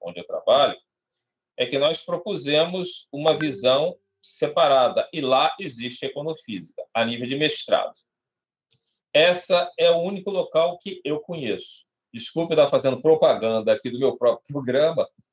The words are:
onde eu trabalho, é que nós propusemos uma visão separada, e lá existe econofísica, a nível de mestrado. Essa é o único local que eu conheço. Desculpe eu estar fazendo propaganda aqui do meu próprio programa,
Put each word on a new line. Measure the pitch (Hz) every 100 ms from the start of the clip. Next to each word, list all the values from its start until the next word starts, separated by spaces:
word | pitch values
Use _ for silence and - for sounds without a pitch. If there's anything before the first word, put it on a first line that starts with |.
onde | 85 87
eu | -
trabalho, | 82 - 131 143 - _ _ _ _ _ _ _ -
é | 123
que | 139
nós | 147 160
propusemos | - 170 214 175 135 151 170 185 180 - -
uma | 139 156 151
visão | 156 131 127 135 165 - _ _
separada, | - - 190 175 156 135 123 - -
e | 160
lá | 135 131 156 -
existe | 180 113 120 123
econofísica, | 139 143 151 156 - 98 80 - -
a | 113
nível | 117 117 123
de | 139
mestrado. | 151 - - 98 - - _ _ _ _ _ _ _ _ _ _ _
Essa | 147 170 180 - 175 - -
é | 170
o | 170
único | 180 202 202
local | 190 - 160 175 175
que | 196 185
eu | 147 151
conheço. | - 170 120 92 - - _ _ _
Desculpe | 117 - 165 165
eu | 156
estar | 143
fazendo | 135 131 123
propaganda | 156 156 160 110 110 110 107
aqui | 107 123
do | 120
meu | 135 127
próprio | 120 - -
programa, | 143 127 131 156 160 - _ _